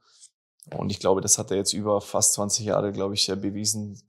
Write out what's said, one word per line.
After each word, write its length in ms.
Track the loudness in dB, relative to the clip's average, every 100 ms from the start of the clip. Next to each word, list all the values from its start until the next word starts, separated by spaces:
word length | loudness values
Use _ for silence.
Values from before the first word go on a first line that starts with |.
| _ _ -20 _ _ _ -12 -4
Und 140 | -4
ich 80 | 0
glaube, 220 | 2 4
das 160 | 4 0
hat 120 | 0
er 80 | -2
jetzt 160 | 0
über 280 | 0 2 0
fast 320 | 0 0 2
zwanzig 320 | 2 0 -2 2
Jahre, 260 | 2 2
glaube 220 | -2 -2
ich, 160 | 0 0
äh, 60 | 0
bewiesen, 680 | -2 -2 -2 -2 -6 -12